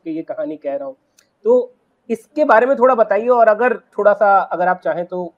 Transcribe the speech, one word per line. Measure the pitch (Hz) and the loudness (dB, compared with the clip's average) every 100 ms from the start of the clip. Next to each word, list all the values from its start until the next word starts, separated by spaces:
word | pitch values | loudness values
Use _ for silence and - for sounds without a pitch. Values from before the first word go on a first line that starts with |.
के | 165 | -12
ये | 160 | -10
कहानी | 160 156 151 151 | -10 -10 -10 -10
कह | 285 139 | -8 -8
रहा | 139 | -10
हूँ।" | 262 _ _ _ _ | -14 _ _ _ _
तो | 214 247 240 _ _ _ - | 0 0 0 _ _ _ -10
इसके | 226 _ 294 | -10 _ -4
बारे | 294 220 247 | 2 4 4
में | 262 | 2
थोड़ा | 247 | 2
बताइए, | 247 220 202 233 | 2 0 0 0
और | 247 226 | 2 2
अगर | 214 247 208 | 2 0 -2
थोड़ा | - - 208 | -8 -2 0
सा, | 202 208 196 | 2 2 2
अगर | 170 170 180 | 0 -2 -2
आप | 180 | -2
चाहें | 180 156 175 | -4 -6 -8
तो | 185 175 | -10 -10